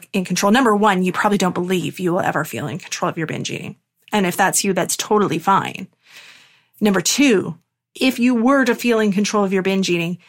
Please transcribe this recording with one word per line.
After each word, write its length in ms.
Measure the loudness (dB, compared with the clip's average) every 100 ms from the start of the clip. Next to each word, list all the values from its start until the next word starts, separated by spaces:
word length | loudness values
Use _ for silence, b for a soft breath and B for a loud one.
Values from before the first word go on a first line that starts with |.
| -4
in 120 | -4
control, 280 | -2 0 2
number 240 | 4 4 4
one, 260 | 2 2
you 100 | 0
probably 260 | 0 0 2
don't 160 | 0
believe 440 | -2 -2 -2 -4 -4
you 140 | -2
will 80 | 0
ever 240 | 0 -2
feel 240 | -4 -6 -8
in 100 | -8
control 300 | -10 -6 -6
of 100 | -4
your 80 | -6
binge 240 | -6 -8
eating. 260 | -8 -10 -16 _ _ -4
And 140 | -2 0
if 100 | 2
that's 260 | 0 0
you, 120 | 0
that's 220 | -2 -2 -4
totally 420 | 0 2 2 -2
fine. 500 | 2 0 0 -10 -16 _ B B B B B B B B
Number 200 | 0 0
two, 580 | 0 2 4 2 0 -10 _ _ _
if 240 | -2 -2 2
you 160 | 2
were 300 | 2 4 4
to 100 | 2
feel 260 | 0 0 2
in 100 | 2
control 340 | 0 0 0
of 80 | 0
your 100 | 0
binge 260 | 0 0 0
eating, 300 | -2 -2 -6